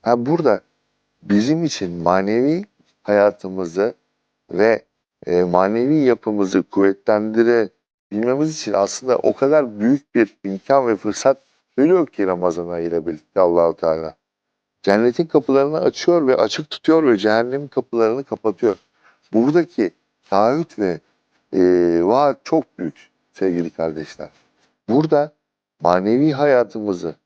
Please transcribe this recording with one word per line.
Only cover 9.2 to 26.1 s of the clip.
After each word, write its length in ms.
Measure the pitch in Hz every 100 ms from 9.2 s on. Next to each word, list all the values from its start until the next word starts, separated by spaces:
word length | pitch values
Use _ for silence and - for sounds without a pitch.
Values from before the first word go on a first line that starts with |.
| -
kadar 480 | 107 139 151 127 104
büyük 340 | 110 139 _
bir 220 | 120 107 _
imkan 420 | 98 95 - 139 120
ve 100 | 104
fırsat 420 | 107 - 135 135 _ _ _ -
veriyor 280 | 151 185 147
ki 200 | - 95
Ramazan 420 | 90 90 85 85
ayı 200 | 85 85
ile 180 | 85 80
birlikte 340 | 78 _ 98
Allah-u 360 | 90 87 85 82
Teala. 380 | 85 80 80 - _ _ _ _ _ _
Cennetin 440 | 98 101 120 120 165
kapılarını 540 | 151 - 135 139 156
açıyor 460 | 135 - - 175 135
ve 100 | 127
açık 340 | 110 - 151
tutuyor 360 | - - 160 147
ve 120 | 104
cehennemin 500 | 107 110 120 139 143
kapılarını 560 | - - 117 113 123
kapatıyor. 520 | 139 107 110 98 117 95 _ _ _ _ _
Buradaki 580 | 110 127 170 156 - 92 _ _ _ _
taahhüt 480 | 196 120 143 165 -
ve, 220 | 98 80 _ _ _ _ _
e, 80 | 92 90 90 87 85
vaat 340 | 87 123 143 131
çok 340 | - 160 - -
büyük 320 | 165 - _ _ _
sevgili 380 | - 95 87 82
kardeşler. 580 | - 82 78 76 - 76 _ _ _ _ _ -
Burada 440 | 123 156 151 151 _ _ _ _ _
manevi 520 | 82 90 98